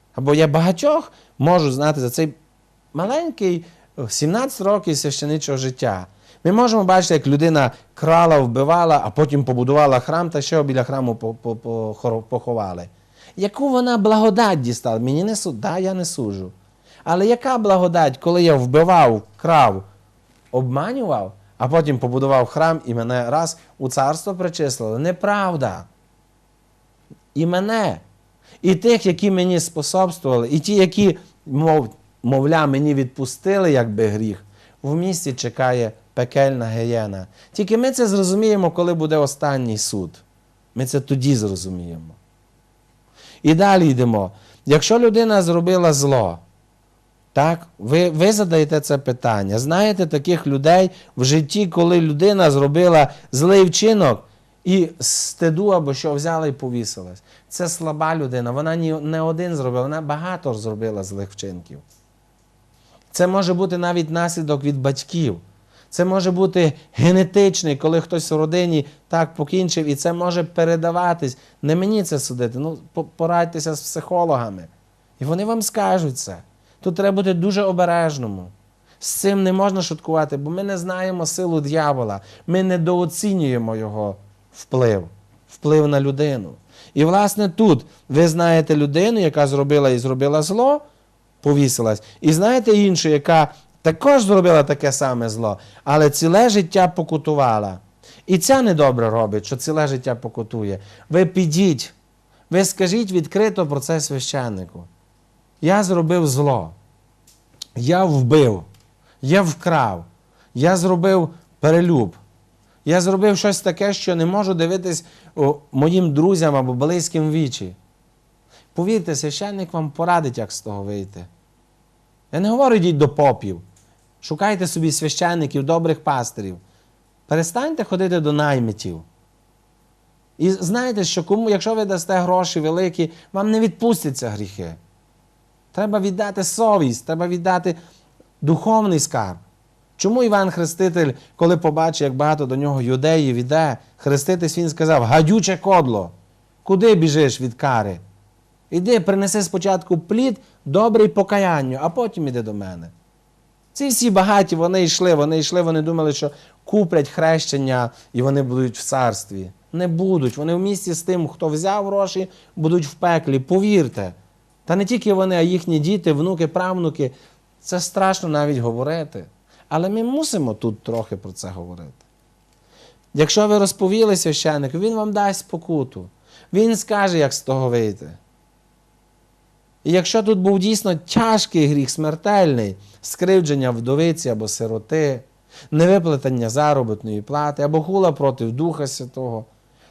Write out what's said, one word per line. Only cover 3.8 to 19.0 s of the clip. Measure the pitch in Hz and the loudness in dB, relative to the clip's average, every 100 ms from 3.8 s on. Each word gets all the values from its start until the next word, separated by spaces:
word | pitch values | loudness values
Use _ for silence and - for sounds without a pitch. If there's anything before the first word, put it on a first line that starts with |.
| _ - 117 | _ -12 -8
сімнадцять | - 151 208 269 - | -4 -2 -2 -4 -6
років | 196 208 - 147 | -2 -2 -2 -4
священичого | 151 139 147 151 147 135 | -4 -6 -4 -4 -4 -4
життя. | 131 127 123 95 92 _ _ _ | -6 -4 -4 -4 -8 _ _ _
Ми | 160 | 0
можемо | 214 247 220 | 2 4 2
бачити, | 185 185 170 | 4 2 4
як | 156 139 | 0 2
людина | 143 165 156 123 - _ | 2 2 2 2 -2 _
крала, | - 156 165 170 151 | -6 2 4 6 4
вбивала, | 127 120 143 170 170 147 | 2 0 2 2 4 2
а | - | 0
потім | - 151 143 | 0 0 0
побудувала | 131 123 123 143 143 127 | 0 0 2 4 6 4
храм, | - 160 170 | 0 -4 -2
та | 151 | -4
ще | 139 160 | -2 0
біля | 143 131 | 0 0
храму | 117 135 123 | -2 -2 -4
по-, | 113 113 | -4 -6
по-, | 113 117 | -8 -8
похоро-, | 113 117 113 110 107 123 113 | -8 -6 -6 -6 -6 -4 -4
поховали. | 107 120 - 117 98 90 90 _ _ _ - - | -4 -8 -4 -6 -6 -8 -14 _ _ _ -18 -6
Яку | 202 - 277 | -6 -2 -2
вона | 254 247 233 | 0 0 2
благодать | 202 220 220 202 214 165 | 2 4 4 4 2 2
дістала? | 120 117 127 113 | -2 -4 -4 -2
Мені | 127 143 | -2 -2
не | 202 | -2
су-, | 208 185 | -4 -6
да, | 113 - 175 | -6 -6 -4
я | 190 | -4
не | 185 | -4
суджу. | 170 - 110 98 92 - _ _ _ - | -6 -6 -6 -6 -10 -16 _ _ _ -12
Але | 156 175 208 | -4 0 2
яка | 240 269 247 | 0 0 -2
благодать, | 208 190 180 170 151 127 | 2 4 4 2 2 0
коли | 170 175 | 0 4
я | 170 | 4
вбивав, | 143 123 147 170 175 | 4 4 4 6 6